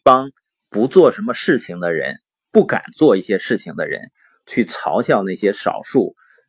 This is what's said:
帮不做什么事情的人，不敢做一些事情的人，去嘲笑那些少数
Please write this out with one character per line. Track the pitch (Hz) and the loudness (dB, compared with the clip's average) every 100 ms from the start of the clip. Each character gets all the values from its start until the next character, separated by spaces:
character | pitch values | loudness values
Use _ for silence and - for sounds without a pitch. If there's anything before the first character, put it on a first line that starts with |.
帮 | 135 131 139 - _ _ _ | 4 4 2 -14 _ _ _
不 | 104 127 | -4 2
做 | 190 143 | 6 4
什 | - | 4
么 | 113 | -6
事 | 120 - 131 | -4 -2 -2
情 | - 87 | -4 -8
的 | 87 | -4
人， | 80 65 - _ _ _ | -4 -6 -10 _ _ _
不 | 226 - | 2 2
敢 | 104 - | -2 -8
做 | - 151 95 | 2 2 2
一 | |
些 | 92 95 | 0 -6
事 | - 110 | -4 -6
情 | - | -6
的 | - 78 | -10 -8
人， | - - _ _ _ | -8 -12 _ _ _
去 | - 127 107 | -6 -4 -4
嘲 | - - 110 | -4 -4 -2
笑 | 123 117 | 0 -2
那 | 95 | -2
些 | 95 101 | -2 -2
少 | 101 - 104 | -2 -4 -6
数 | - 131 92 - _ _ | -2 0 0 -6 _ _